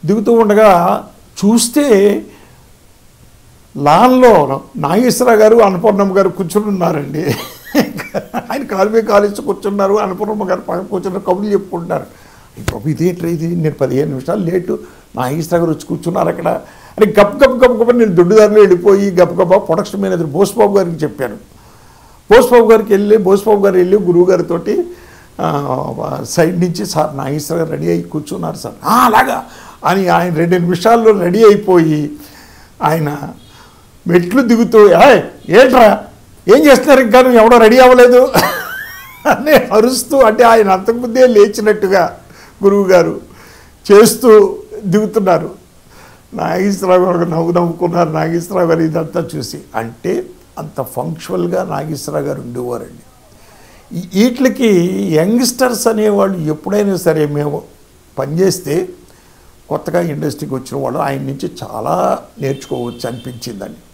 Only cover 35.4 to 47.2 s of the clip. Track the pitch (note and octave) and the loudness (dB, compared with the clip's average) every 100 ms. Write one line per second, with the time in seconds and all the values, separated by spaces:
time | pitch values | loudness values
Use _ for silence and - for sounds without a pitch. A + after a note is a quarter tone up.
35.4 | - F#3+ C4 B3+ A3 - - - - - | 0 4 6 6 4 4 -6 -20 -20 -12
36.4 | - A#3+ D#4 B3 D4+ C4+ A#3+ B3+ B3+ A#3+ | 2 4 6 4 4 2 4 4 6 6
37.4 | A3 A#3+ A3 B3 B3 B3+ B3 B3 C4+ F#3+ | 6 6 6 6 6 8 8 6 4 0
38.4 | - - - - - - - - D4 - | -2 -6 -10 -14 -14 -18 -20 -8 -2 -2
39.4 | D4 C#4 F3 G#3 A#3 B3+ - C#4 A#3 A3+ | 2 2 2 0 0 -2 -2 2 2 4
40.4 | A#3 A3+ G3+ F#3+ G3 A#3 B3 A#3 B3+ G#3+ | 4 4 4 0 -2 -4 -4 2 4 6
41.4 | G#3 G3+ G#3+ G#3 F#3+ F#3+ E3+ - - - | 4 2 -2 0 0 0 0 -6 -20 -20
42.4 | - _ G3 G3+ F#3+ F#3 E3 - - - | -20 _ 0 0 4 2 2 -4 -14 -20
43.4 | - - - _ - G3+ A3+ - B3+ G#3+ | -20 -20 -20 _ 4 6 6 4 6 6
44.4 | G3 - - - G#3 G3 G#3+ A3+ F#3+ E3 | 6 -2 -14 -12 -4 -2 -2 -2 0 -2
45.4 | D#3+ - _ _ _ - - _ _ - | -2 -14 _ _ _ -20 -20 _ _ -8
46.4 | E3+ F3 G3+ F#3+ F#3 F3+ F3+ F3 | -6 -2 -2 -4 0 2 2 -2